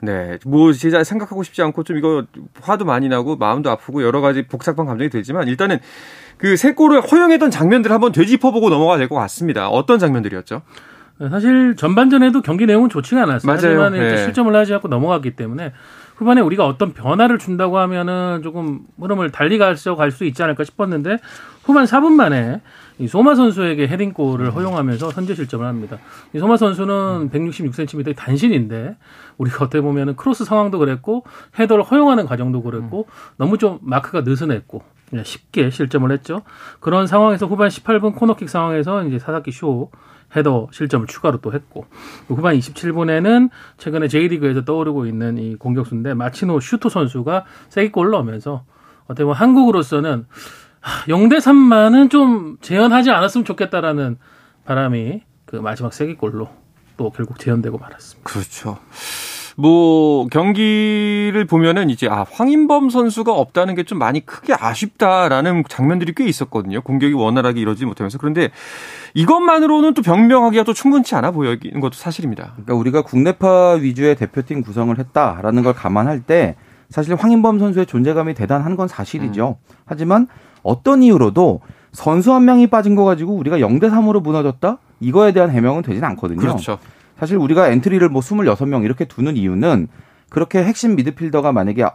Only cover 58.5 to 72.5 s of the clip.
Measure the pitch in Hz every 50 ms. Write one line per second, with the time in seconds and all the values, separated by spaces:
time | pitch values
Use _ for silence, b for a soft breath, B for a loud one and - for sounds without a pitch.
58.5 | - - - 107 104 - _ B B B B B B B B B B B B B
59.5 | B - 143 156 165 170 170 165 160 160 156 151 147 139 127 123 - 151 - 196
60.5 | 208 196 220 214 214 214 214 214 214 208 208 208 208 208 208 208 190 214 214 160
61.5 | - 165 165 165 170 190 202 156 127 117 - 117 104 104 101 - - - 226 262
62.5 | 294 302 311 294 294 294 277 262 240 247 240 233 214 226 220 226 226 170 131 123
63.5 | _ 175 180 190 190 175 175 - 214 180 127 113 131 156 - - - - - -
64.5 | 269 - - 226 - - 214 208 _ _ 226 190 185 185 185 160 135 131 143 175
65.5 | 180 170 156 - - - 127 143 170 180 175 160 170 - 269 226 156 - 139 -
66.5 | - 113 101 95 95 110 123 - 131 139 131 143 147 139 113 110 117 131 127 123
67.5 | 123 117 113 104 107 101 131 123 98 - 107 98 107 135 - 147 151 165 170 -
68.5 | B B B B B B B B B B B B B - 165 175 320 339 349 339
69.5 | 330 320 311 311 302 302 302 311 294 - 226 - 170 190 226 233 254 254 240 233
70.5 | 214 226 220 214 220 - - 277 277 285 247 - - - 117 151 180 156 143 123
71.5 | 117 117 - - - - 135 131 127 - - 175 160 - 175 139 110 - 90 95